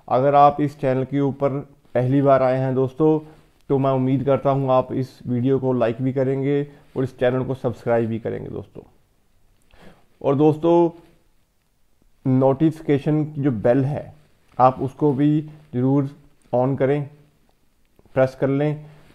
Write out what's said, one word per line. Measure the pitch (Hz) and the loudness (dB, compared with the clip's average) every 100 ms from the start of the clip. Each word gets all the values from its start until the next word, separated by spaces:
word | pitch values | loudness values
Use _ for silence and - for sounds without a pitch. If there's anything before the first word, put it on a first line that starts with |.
| - | -4
अगर | 123 139 | 0 2
आप | 143 143 147 | 6 6 4
इस | 147 - | -4 -2
चैनल | 135 127 | -2 -2
के | 127 143 | -2 -2
ऊपर | 139 135 139 135 - _ _ | -2 -2 -4 -4 -10 _ _
पहली | 120 127 139 | -2 0 2
बार | 139 135 | 4 4
आए | 127 131 | 4 0
हैं | 131 | -2
दोस्तों, | 127 131 - 156 156 151 - _ _ - | 0 -2 0 2 0 -4 -20 _ _ -2
तो | 139 | 0
मैं | 135 | 2
उम्मीद | 135 131 135 | 0 0 0
करता | 127 131 139 | 0 0 0
हूँ | 135 135 | 0 2
आप | 127 127 | 0 0
इस | 123 127 - - | -4 -6 -8 -6
वीडियो | 123 127 135 | -2 0 0
को | 131 | 0
लाइक | 127 113 117 | 0 0 -2
भी | 131 | -4
करेंगे | 131 131 135 135 143 147 - _ - | -2 -2 -2 -2 -2 -4 -12 _ -6
और | |
इस | 131 - | -6 -2
चैनल | 123 127 | -2 0
को | 131 | -4
सब्सक्राइब | 131 127 113 123 117 117 | -6 -6 -6 -2 0 0
भी | 113 | -4
करेंगे | 110 107 104 | -6 -8 -10
दोस्तों। | - - - - _ _ _ _ _ _ _ _ _ - - _ - | -12 -14 -18 -20 _ _ _ _ _ _ _ _ _ -20 -20 _ -8
और | - | -2
दोस्तों, | 139 151 151 165 170 170 - - _ _ _ _ _ _ _ _ _ _ _ | 2 2 2 2 2 2 -2 -20 _ _ _ _ _ _ _ _ _ _ _
नोटिफिकेशन | 135 131 131 135 160 151 - 143 147 151 | -2 2 2 2 0 -2 -2 -2 0 -2
की | 151 147 | -2 -4
जो | 139 | -4
बेल | 110 120 131 | 0 0 2
है, | 135 147 - - _ _ _ - | 0 -4 -10 -18 _ _ _ 2
आप | 127 127 | 2 2
उसको | 135 - 151 | -6 -2 0
भी | 131 147 151 156 - _ | 2 2 0 -4 -14 _
ज़रूर | 123 127 143 139 - - _ _ | -2 0 0 -2 -6 -20 _ _
on | 123 131 131 | -2 0 0
करें, | 135 147 135 - _ _ _ _ _ _ _ _ _ | 0 0 -4 -14 _ _ _ _ _ _ _ _ _
प्रेस | - 131 - | 0 0 0
कर | 135 | -2
लें, | 139 151 151 - - - | 0 -2 -4 -10 -20 -12